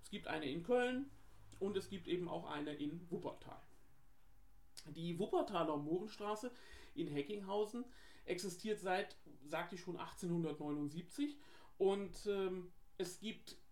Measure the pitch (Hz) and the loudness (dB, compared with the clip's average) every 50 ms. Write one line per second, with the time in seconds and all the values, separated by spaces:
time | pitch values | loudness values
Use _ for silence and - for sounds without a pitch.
0 | - - - 202 170 - 156 160 - 123 135 170 170 240 247 247 247 247 254 254 | -10 -6 -8 -6 -2 0 0 0 0 0 0 0 4 6 6 8 8 6 4 2
1 | 277 277 - - - - - - - - - - 196 196 208 196 190 - 196 190 | 0 -2 -6 -14 -16 -16 -16 -16 -16 -14 -4 -2 0 2 2 0 -2 -2 -6 -6
2 | 165 - 170 175 175 165 - 170 180 160 151 147 147 151 147 147 147 147 156 175 | 0 2 2 2 4 2 0 -2 -2 -2 -2 0 0 0 0 0 0 0 0 -2
3 | 180 - 175 - - - - - - - - - - - - - - - - - | -4 -2 -2 0 0 -2 -4 -4 -10 -12 -12 -12 -14 -16 -18 -18 -18 -18 -18 -18
4 | - - - - - - - - - - - - - - - - - 160 151 165 | -18 -18 -18 -18 -18 -18 -16 -16 -16 -16 -16 -16 -16 -14 -14 -12 -12 -10 -6 -2
5 | 165 170 170 165 202 - - 359 294 - 208 175 165 156 151 147 147 151 165 180 | 0 0 2 2 2 4 6 4 4 6 4 4 4 6 4 2 4 4 2 2
6 | 208 214 - - 208 208 214 208 - 247 240 - - - - - - - - - | 2 0 -6 -4 0 0 0 0 0 -4 -6 -6 -14 -14 -14 -14 -14 -10 -2 -2
7 | 170 147 147 143 143 - 208 208 196 190 202 208 214 208 - 240 254 - - - | 0 2 2 0 0 0 -2 -4 -2 0 2 2 2 2 0 -4 -6 -6 -8 -14
8 | - - - - - - 180 180 185 202 170 - - 214 208 170 165 190 185 190 | -14 -16 -16 -16 -2 -2 -2 0 0 -2 -4 -2 2 2 2 2 4 4 4 4
9 | 208 202 - - - - - - 135 147 160 160 175 - - 175 - - 170 - | 4 0 -4 -14 -14 -16 -14 -14 -8 -2 0 0 0 0 -4 -6 -4 -4 -4 -4
10 | - - - - - 175 175 170 165 156 151 151 151 147 147 147 147 143 147 165 | -4 -6 -6 -4 2 4 4 6 4 4 2 0 0 0 2 2 2 0 0 -2
11 | 180 - - - 285 294 294 - - - - - - - - - 202 190 196 202 | -6 -6 0 0 0 0 0 -4 -12 -16 -16 -16 -16 -18 2 6 8 8 8 6
12 | 202 185 - - - 208 202 196 190 185 185 185 180 175 - - - - - - | 2 -2 -4 -4 2 2 4 4 4 4 2 0 -2 -6 -10 -14 -16 -14 -4 -2
13 | 185 170 - - 190 220 220 - - - - - - - | -2 -2 -2 -4 -4 -4 -4 -4 -8 -12 -14 -14 -14 -18